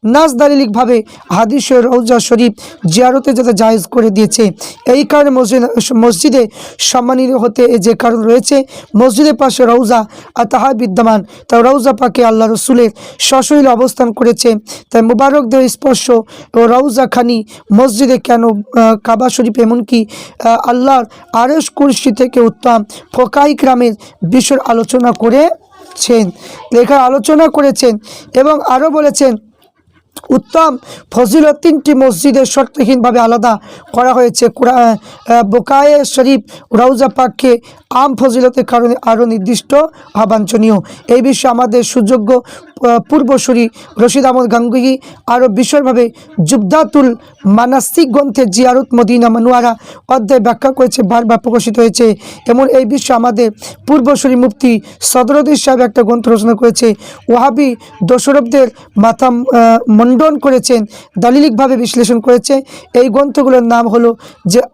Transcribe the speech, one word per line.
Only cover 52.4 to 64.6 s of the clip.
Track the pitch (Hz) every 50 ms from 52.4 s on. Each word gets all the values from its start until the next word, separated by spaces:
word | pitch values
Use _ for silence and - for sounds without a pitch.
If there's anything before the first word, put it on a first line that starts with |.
| - -
এমন | 233 247 269 262
এই | - 262 262
বিষয়ে | 214 247 277 - - 262
আমাদের | 233 226 247 233 202 240 220 214 - - - - - - -
পূর্বসূরি | 285 302 247 254 285 - - 269 254
মুফতি | 240 247 254 208 _ - 247 233 214 - - - _
সদরুদ্দিন | - - - 254 247 220 285 294 262 240 302
সাহেব | - - 285 262 247
একটা | 254 233 208 - 233
গ্রন্থ | 196 240 240 220 240
রচনা | 226 220 208 233 233
করেছে। | 202 254 233 180 - - 226 208 - - - - - - -
ওয়াহাবি | 233 240 240 277 - 320 294 269 240 214 - - - - 196
দোসরবদের | 165 247 247 - 269 277 285 254 233 233 277 262 233 - _ - _ _ 214
মাথা, | 202 226 233 - 262 262
আহ, | 240 240 247 262 254 240 233 226 226 226 233 -
মণ্ডন | 214 208 233 240 254 240 311 311 302 294
করেছেন, | - 285 262 254 - - 254 233 214 208 - - - _ _ -
দালিলিকভাবে | 175 240 247 285 294 311 220 208 269 269 262 233
বিশ্লেষণ | 240 220 - 240 240 190 247 233
করেছে। | 214 254 247 247 - - 285 269 269 _ - - - - _
এই | 247 247 262
গ্রন্থগুলোর | 202 269 277 285 233 - 277 262 254 254 240
নাম | 233 233 233 233 233
হলো | 196 240 233 233 233 233 - - - _ _ 190
যে | 170 240